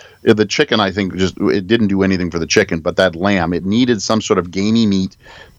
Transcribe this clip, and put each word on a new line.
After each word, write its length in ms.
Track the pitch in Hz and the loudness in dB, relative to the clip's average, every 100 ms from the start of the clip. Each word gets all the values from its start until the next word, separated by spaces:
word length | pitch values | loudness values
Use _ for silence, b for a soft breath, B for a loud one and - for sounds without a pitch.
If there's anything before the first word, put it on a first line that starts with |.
| B B 113 | B B 2
uh, 60 | |
the 120 | 107 104 | 2 2
chicken, 340 | - 151 113 | 0 0 0
I 120 | 98 | 0
think, 240 | 92 95 87 | 0 -4 -2
just, 220 | 92 - | -4 -2
it 260 | 98 64 90 | -2 0 0
didn't 220 | 117 104 | 0 0
do 160 | 98 | 0
anything 260 | 95 92 90 | 0 0 -2
for 80 | 85 | -4
the 80 | 80 | 0
chicken, 360 | 110 98 82 | 0 2 -2
but 160 | 85 82 | -4 0
that 180 | 92 82 | 0 0
lamb, 360 | 98 98 85 | -2 0 0
it 140 | 85 92 | -2 -2
needed 340 | 110 127 110 | 0 2 0
some 200 | - 113 | 0 -2
sort 160 | - 98 | 0 0
of 140 | 90 | 0
gamey 340 | 92 104 113 110 | -2 0 2 2
meat 320 | 98 92 _ B B B | 0 -2 _ B B B